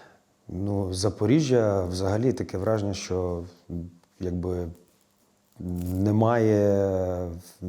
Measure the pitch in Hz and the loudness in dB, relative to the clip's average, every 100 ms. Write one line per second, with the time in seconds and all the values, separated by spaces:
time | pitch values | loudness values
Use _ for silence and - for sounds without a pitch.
0 | - _ _ _ - 90 101 101 95 92 | -20 _ _ _ -12 -6 -2 -2 -2 -2
1 | 104 - 104 151 143 123 110 98 90 90 | -2 0 2 4 4 2 4 2 0 -2
2 | 95 107 127 107 - 95 98 110 101 95 | 0 0 0 -2 -4 -4 0 0 0 -4
3 | - 92 90 87 90 - - 85 87 - | -4 -4 -2 -4 -8 -16 -12 -10 -10 -14
4 | _ - 90 87 87 90 87 85 _ _ | _ -8 -6 -4 -4 -4 -6 -10 _ _
5 | _ _ _ _ _ - 90 90 90 92 | _ _ _ _ _ -12 -6 -4 -4 0
6 | 104 107 113 120 110 104 101 101 98 95 | 2 4 4 4 4 4 4 4 2 0
7 | 92 90 90 85 - - | -2 -2 -6 -8 -14 -12